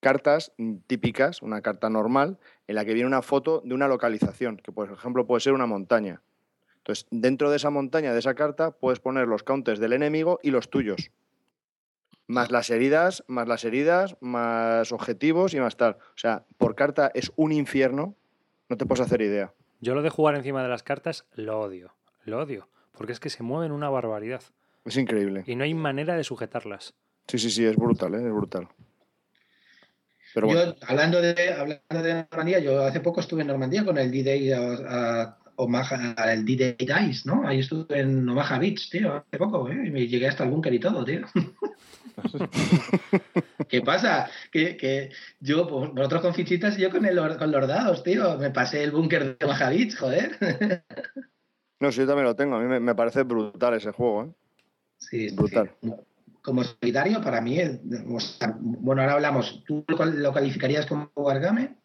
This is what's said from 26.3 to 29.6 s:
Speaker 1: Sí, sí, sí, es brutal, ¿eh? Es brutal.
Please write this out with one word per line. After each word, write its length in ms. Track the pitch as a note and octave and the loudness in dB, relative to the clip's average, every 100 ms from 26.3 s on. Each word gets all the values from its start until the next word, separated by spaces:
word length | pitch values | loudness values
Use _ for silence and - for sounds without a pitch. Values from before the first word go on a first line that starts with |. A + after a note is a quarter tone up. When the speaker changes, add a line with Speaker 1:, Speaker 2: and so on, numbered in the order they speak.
| B2 A2+ A#2+ G#2 G2 - _ _ _ - | -6 -8 -8 -8 -14 -16 _ _ _ -6
Speaker 1:
Sí, 100 | B2 | -2
sí, 120 | A2+ | 0
sí, 160 | G#2 A2+ | 2 4
es 100 | A2 | 4
brutal, 380 | A#2 A2+ F2+ G2+ | 2 2 0 -2
¿eh? 100 | A#2+ | -2
Es 80 | |
brutal. 340 | G#2+ G2+ F#2 F2+ _ - _ _ _ _ _ _ _ | -2 -2 -6 -10 _ -20 _ _ _ _ _ _ _